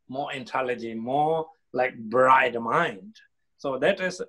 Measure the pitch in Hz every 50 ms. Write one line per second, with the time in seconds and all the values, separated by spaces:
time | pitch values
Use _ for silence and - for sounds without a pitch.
0 | _ - 127 139 143 143 143 131 123 110 - 131 131 123 123 113 113 113 113 113
1 | 113 123 135 147 151 156 160 160 160 - - _ _ _ - 127 127 127 - 127
2 | 113 107 113 127 131 131 131 131 131 123 113 120 117 113 127 160 170 147 107 95
3 | 92 107 113 - - _ _ _ _ _ _ - - 143 131 127 143 170 202 185
4 | 185 180 180 - -